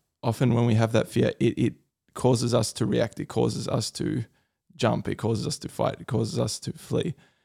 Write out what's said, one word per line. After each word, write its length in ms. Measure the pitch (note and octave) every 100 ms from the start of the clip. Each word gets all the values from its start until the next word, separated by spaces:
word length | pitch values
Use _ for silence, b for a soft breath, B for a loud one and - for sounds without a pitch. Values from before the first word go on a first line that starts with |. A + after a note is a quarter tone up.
| _ _
often, 320 | A#2 A2+ B2+
when 100 | A#2+ A#2+
we 80 |
have 180 | A2 A2+
that 160 | A2+ -
fear, 240 | A2+ A#2 -
it, 200 | A#2+ -
it 160 | - - _ _ _
causes 400 | - B2 A#2+ A#2+
us 180 | A#2 A2+
to 140 | - A#2+
react. 340 | A#2+ A2+ -
It 80 | -
causes 400 | - A#2 A2+ -
us 220 | - -
to 320 | - - A2 A2+ _ _ _ _
jump. 320 | - A#2 - -
It 100 | G2+
causes 300 | A2 A2 A#2+
us 120 | -
to 100 | -
fight. 320 | - - -
It 60 | -
causes 320 | A#2 A2+ -
us 200 | A#2 -
to 120 | -
flee. 420 | - - A#2 F3+ - b b